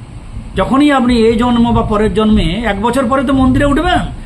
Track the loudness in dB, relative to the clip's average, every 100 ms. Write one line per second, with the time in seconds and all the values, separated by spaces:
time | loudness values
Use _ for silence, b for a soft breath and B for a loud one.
0 | -16 -16 -14 -14 -10 -4 0 2 2 2
1 | 2 2 2 2 0 2 2 2 0 0
2 | 0 0 2 2 2 -2 -4 -2 -2 -2
3 | 0 0 0 0 2 2 0 0 0 -2
4 | -4 -10